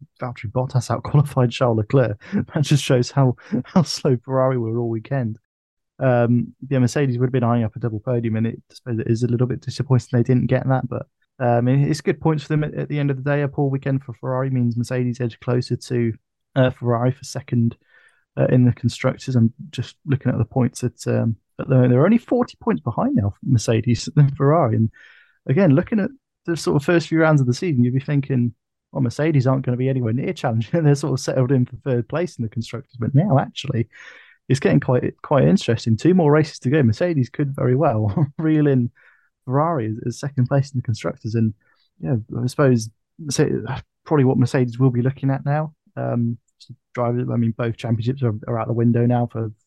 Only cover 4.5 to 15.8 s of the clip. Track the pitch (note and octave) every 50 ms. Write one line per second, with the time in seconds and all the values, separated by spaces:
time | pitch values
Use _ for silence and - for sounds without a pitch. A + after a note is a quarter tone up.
4.5 | C3 B2+ A#2 A2+ A2+ A#2+ A#2+ A#2 A2+ A2+ G#2+ - C#3 C#3 B2 A2 A2 - _ _
5.5 | _ _ _ _ _ _ _ _ _ - C3+ C3 B2 A#2+ A#2+ A#2 A#2+ A#2+ A#2 -
6.5 | - _ - C3+ C#3 C3 B2 A#2 - D#3+ D3 C3+ B2 A#2+ B2+ B2+ B2+ C3 A#2+ A#2
7.5 | A#2+ A#2+ A2+ G#2+ - A#2 A2+ A#2 G#2+ G#2+ - - B2 A#2+ A#2 A2+ A2 A2 A2+ A2+
8.5 | A2+ - - _ - - - B2+ A#2+ A2 - - A#2 A2+ B2 A#2 A#2+ A#2 B2+ B2
9.5 | B2+ - - C3 - - - - C3 A#2+ - - - A#2+ A#2 - B2+ B2 - A#2+
10.5 | B2+ B2+ - C3 C3 C3 B2+ B2+ A#2+ A#2 - _ _ _ _ _ _ - C3 A#2+
11.5 | A#2+ A#2 A#2+ B2 C3 C#3 C#3+ D3+ D#3 D3+ - - F3 - - D#3 D#3 D3+ C#3+ -
12.5 | D#3 D#3 D3+ D3 - C#3+ C#3 C#3 D3 D3 C#3+ C#3+ C#3 C3 C3 D3 C#3+ D3 D3 C#3
13.5 | C#3+ - D3 C#3 C3+ C3+ C3+ C#3 C3+ C3+ - - A2+ - - C3 C3 B2+ C3 C3+
14.5 | C3 B2+ A#2+ A#2+ A#2 A#2 A#2+ - B2+ B2+ B2 B2 A#2+ - B2+ A#2 - - - -
15.5 | B2 B2 B2+ - B2 A#2+